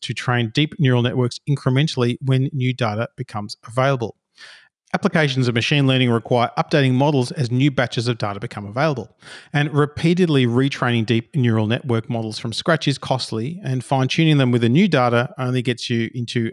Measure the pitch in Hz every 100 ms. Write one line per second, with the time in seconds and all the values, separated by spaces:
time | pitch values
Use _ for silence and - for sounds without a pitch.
0 | - 117 - 123 117 127 151 - 135 123
1 | 120 117 123 - - 143 - 131 156 -
2 | 120 123 135 131 131 139 127 127 120 104
3 | 117 - 131 107 104 - - 117 135 139
4 | 110 - _ _ - - _ _ _ 180
5 | 202 175 151 131 123 117 107 147 135 131
6 | 127 117 - 123 117 - 160 156 135 127
7 | 143 147 123 - 123 123 143 135 123 -
8 | 117 117 107 98 113 - 101 107 156 131
9 | 101 _ - - - 147 147 143 147 -
10 | 165 175 180 143 123 120 135 - 127 120
11 | 107 117 - 156 120 113 107 120 135 117
12 | - 117 113 110 120 107 - 160 - 135
13 | - 131 - 113 117 175 165 127 - 135
14 | 131 - 160 147 127 120 117 131 208 151
15 | 123 117 123 - 127 127 120 117 - 120
16 | 113 127 117 123 113